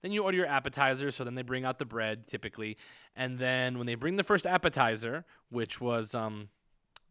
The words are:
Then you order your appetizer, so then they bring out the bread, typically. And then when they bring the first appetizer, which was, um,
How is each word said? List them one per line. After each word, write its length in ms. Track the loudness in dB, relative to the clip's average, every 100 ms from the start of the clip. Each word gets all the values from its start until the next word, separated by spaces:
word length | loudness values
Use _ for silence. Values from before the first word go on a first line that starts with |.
Then 80 | 0
you 140 | 0
order 120 | 2 2
your 100 | 4
appetizer, 640 | 2 2 2 2 4 -2
so 120 | -2
then 140 | -6 -4
they 60 |
bring 220 | -4 -2
out 140 | -2 -2
the 80 | -4
bread, 400 | -2 -2 -2 -6
typically. 500 | -8 -8 -6 -8 -8 -16 -20 -20
And 240 | -6 -6 0
then 400 | 2 2 2 0
when 80 | -2
they 80 |
bring 220 | -2 0 0
the 80 |
first 220 | 2 2 4
appetizer, 800 | 2 2 4 4 4 -2 -6 -10 -20 _
which 320 | -4 -4 -2
was, 340 | 0 0 0
um, 340 | -4 -4 -6 -12 _ _ _ _ -20 _